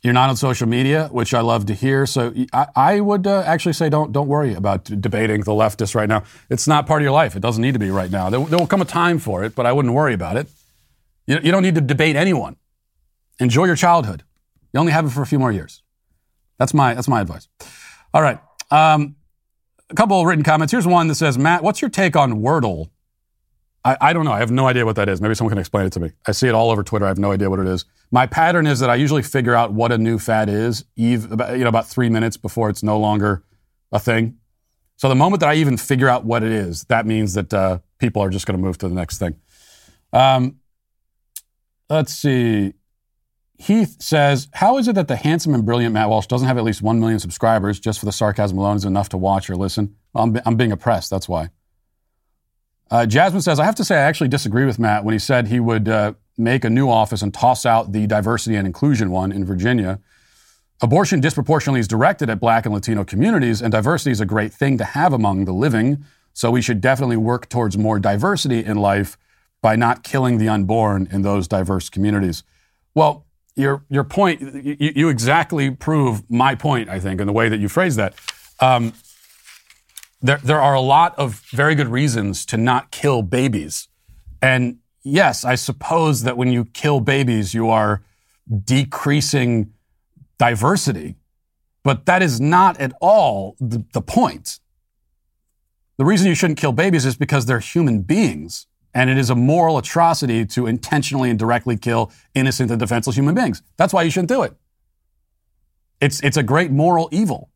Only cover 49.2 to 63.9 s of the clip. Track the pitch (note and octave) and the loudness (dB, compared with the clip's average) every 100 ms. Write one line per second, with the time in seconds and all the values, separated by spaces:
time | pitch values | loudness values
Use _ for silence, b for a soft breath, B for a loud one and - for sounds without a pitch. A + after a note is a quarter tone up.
49.2 | F#2+ G2 - F2+ G2 - G2+ - _ - | -2 -2 -4 -6 -4 -4 -6 -8 _ -2
50.2 | A2+ A2+ A#2 A2+ A#2+ G2+ - G#2+ - F#2+ | 0 0 0 0 0 0 -2 -2 -2 -8
51.2 | - F2 D#2+ _ _ _ _ _ _ _ | -4 -6 -6 _ _ _ _ _ _ _
52.2 | _ _ _ _ _ _ _ A#2 A#2 A#2 | _ _ _ _ _ _ _ 0 2 4
53.2 | F#3 F#3 F3 D3 E3 A3 G#3 E3+ C#3+ D#3 | 4 2 0 2 0 0 0 2 2 2
54.2 | D#3+ C#3+ A2+ A2+ C3+ G#2+ A2+ G#2+ G#2 A2 | 0 0 0 0 0 0 0 0 0 -2
55.2 | - B2+ A2+ B2 A#2 A2+ G#2 A2 G#2 G2+ | 0 0 2 0 0 0 0 0 0 -4
56.2 | _ - A2+ B2+ A2+ A#2+ C3+ A2+ G#2+ G#2 | _ -4 0 0 2 2 2 2 0 -2
57.2 | G2+ - B2 B2 B2 A2+ G#2+ G#2 G#2+ G#2+ | -6 0 0 2 2 0 0 -2 0 0
58.2 | G#2 A#2 - G#2+ F#2+ F2 D3 B2+ G2+ F#2 | 0 -2 -2 -2 -2 -2 0 0 0 -2
59.2 | F#2 G2+ F#2 F#2 G#2 B2 F#2+ G2 b b | -4 -4 -4 -2 0 0 -2 -6 b b
60.2 | b b b b _ _ A#2 D3 F#3+ F3 | b b b b _ _ 2 2 2 0
61.2 | C#3 C#3 B2 D#3 C#3 C3 G#2 A2 D3 G3 | 0 -2 0 0 0 -2 0 2 2 2
62.2 | C3 G#2+ A#2+ A2+ A2+ G#2 G2 G#2+ F#2 G2 | -4 -2 2 0 0 -4 -2 -4 -2 0
63.2 | F#3 G#3+ B2 G#2+ A#2+ A2 G#2+ | 0 2 0 0 0 0 2